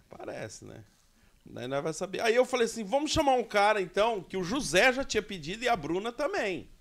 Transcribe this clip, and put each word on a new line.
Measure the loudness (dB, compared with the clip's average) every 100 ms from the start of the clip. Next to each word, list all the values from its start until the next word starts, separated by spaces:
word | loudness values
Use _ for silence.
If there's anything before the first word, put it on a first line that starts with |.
| -20
parece, | -16 -12 -10 -10 -12 -16
né? | -18 -20 _ _ _ _ _ -16 -12
Aí | -4
nós | -4
vai | -4
saber. | -4 -6 -2
Aí | 2 2
eu | 2
falei | 2 0
assim: | -2
vamos | -2 0 0
chamar | 2 4 2
um |
cara, | 2 4 4 4
então, | 0 2 2 0
que | -4 -4
o |
José | -2 -2 2 6 6
já | 4
tinha | 0 -2
pedido | -2 -8 -8 -2
e | 0
a | 0
Bruna | 0 -2 -2
também. | -4 -2 0 -2 -4 -8 -20